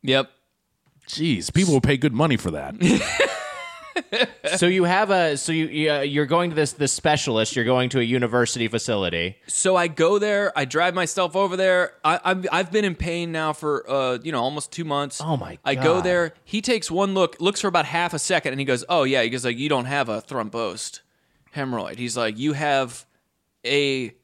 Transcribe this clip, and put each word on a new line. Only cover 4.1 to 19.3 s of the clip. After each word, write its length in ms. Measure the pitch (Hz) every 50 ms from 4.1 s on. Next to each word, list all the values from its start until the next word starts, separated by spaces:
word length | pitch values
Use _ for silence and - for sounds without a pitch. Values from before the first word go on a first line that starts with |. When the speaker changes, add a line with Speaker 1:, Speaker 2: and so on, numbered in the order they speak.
| - 233 247 - - - - 147 170
Speaker 3:
So 100 | 185 175
you 160 | 175 185 190 175
have 240 | 175 185 190 220 196
a, 260 | 196 180 170 160 147
so 140 | 139 - -
you, 160 | 160 160 160
you, 240 | 156 - 151 156 151
uh, 80 | 147 143
you're 240 | 139 147 139 147 151
going 240 | 131 160 175 175 175
to 60 | 160
this, 180 | 156 151 139 -
this 180 | - 147 131
specialist. 640 | - - - 156 151 147 - 135 117 110 110 - -
You're 100 | 127 113
going 240 | 120 127 127 127 123
to 100 | 131 131
a 40 | 120
university 640 | 113 123 127 123 113 113 123 120 113 - 127 117
facility. 680 | 110 113 110 - - 113 101 95 87 82 85 85 92 98 _ _
Speaker 1:
So 280 | - - - - 185 185
I 120 | 180 175
go 300 | 170 151 160 160 170 208 202
there. 320 | 202 214 208 202 202 190 -
I 80 | 156 139
drive 280 | 127 131 156 175 180 170
myself 420 | 190 175 156 - 196 185 170 151
over 200 | 190 196 185 180
there. 380 | 185 190 185 185 180 180 - - _ -
I, 160 | 151 170 - -
I've, 240 | 180 185 185 180 185
I've 200 | 156 175 190 165
been 120 | 175 214 208
in 120 | 196 170
pain 360 | - 170 175 170 170 170 170
now 220 | 160 160 160 156 151
for, 360 | - 156 151 147 - - -
uh, 280 | 135 139 131 127 127 120 -
you 80 | 165
know, 100 | 156 123
almost 300 | 117 135 147 147 - -
two 120 | - 170 170
months. 380 | 156 143 143 143 139 - - 151
Speaker 3:
Oh, 140 | 160 160
my 200 | 131 - - - - _
Speaker 1:
I 120 | 135 139
go 200 | 131 131 156 170
Speaker 3:
God. 80 | 180 175
Speaker 1:
there. 280 | 180 180 175 170 160 - _ _
He 180 | - - 214
takes 280 | 202 - 240 220 - -
one 220 | 165 180 196 202 190
look, 240 | 190 180 165 - -
looks 220 | 165 190 202 -
for 60 | -
about 180 | 196 170 175 147
half 280 | 127 151 170 175 175 -
a 60 | 147
second, 320 | - - 185 156 - 139 131
and 60 | 135
he 60 | 139
goes, 180 | 135 127 120 - -
"Oh, 140 | 180 165 139
yeah." 200 | 131 135 131 117
He 60 |
goes, 160 | 117